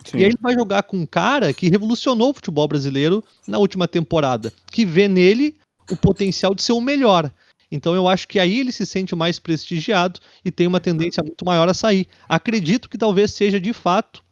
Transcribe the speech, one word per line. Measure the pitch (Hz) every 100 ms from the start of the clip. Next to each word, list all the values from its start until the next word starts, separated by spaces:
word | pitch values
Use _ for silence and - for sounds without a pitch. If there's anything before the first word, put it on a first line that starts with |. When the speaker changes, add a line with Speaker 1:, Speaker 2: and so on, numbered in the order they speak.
| -
Speaker 1:
Sim. | -
Speaker 2:
E |
aí | 196
ele | 240
vai | 247
jogar | 247 208 202
com | - 190
um | 156
cara | 170 196 285 180
que | 135 180
revolucionou | 196 214 233 285 233 254
o |
futebol | - - 147 147
brasileiro | 147 139 135 151 202 - _ -
na | 208
última | 196 185 175
temporada, | 175 160 165 139 120 110 - -
que | - 208
vê | 160 202
nele | 185 185 226 302 - _ _ -
o | 175
potencial | - 190 196 170 208
de | 196
ser | -
o | 233
melhor. | 247 285 247 180 147 - _ _ -
Então | 151 165 180
eu | 180
acho | 190 -
que | 202
aí | 180 233
ele | 254
se | - 196
sente | 190 185 175
mais | 170 170
prestigiado | - 160 - 170 156 196 180 - _ _
e | 190
tem | - 175
uma | 180
tendência | 180 160 170 -
muito | 156 -
maior | 180 175 170
a |
sair. | 180 220 196 180 _ -
Acredito | 165 - 226 156 240 -
que | 214
talvez | 220 196 208
seja, | - 208 196
de | 180
fato, | 226 175 190 - - _